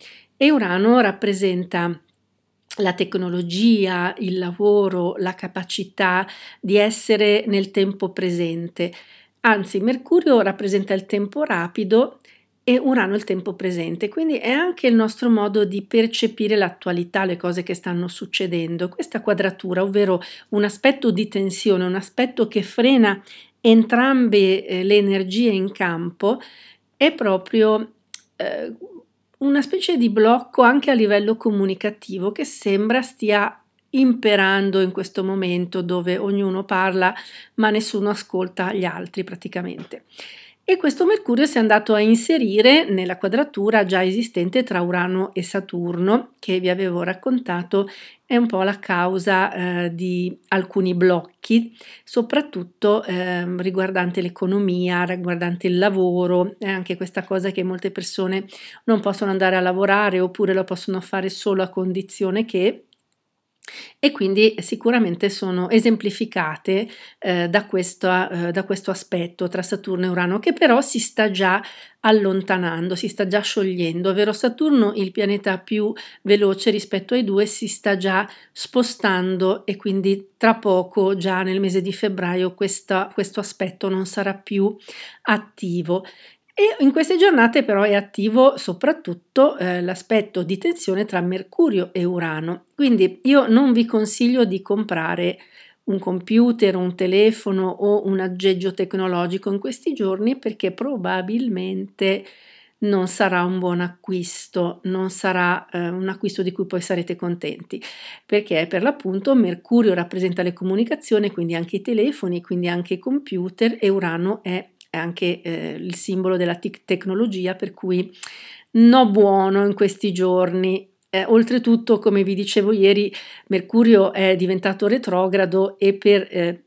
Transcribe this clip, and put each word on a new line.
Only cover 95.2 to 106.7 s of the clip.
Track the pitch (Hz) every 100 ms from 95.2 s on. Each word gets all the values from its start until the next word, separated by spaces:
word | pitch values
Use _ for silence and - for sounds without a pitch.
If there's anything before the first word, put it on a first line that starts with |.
| 175 180 _ - - _
un | - 190
computer, | 180 180 - 220 240 233 196 185
un | 180
telefono | 180 185 190 220 220 202 190 185
o | - 202 208 196
un | 190
aggeggio | 185 180 190 185 190
tecnologico | 190 185 190 185 175 175 190 202
in | 196
questi | 269 247 349
giorni | 269 196 190 220 262
perché | 220 214 190
probabilmente | 180 254 247 180 185 185 226 254 185 185 190 196 - 190 196 196 - - - _ -
non | 208 196 185
sarà | - 196 180
un | 180 185
buon | 180 175
acquisto, | 175 175 - 185 175 - - 185 175 -
non | 185 185 190
sarà, | 185 190 185 180 185 -
eh, | 175 170
un | 180 190
acquisto | 190 202 196
di | 185
cui | 185
poi | 180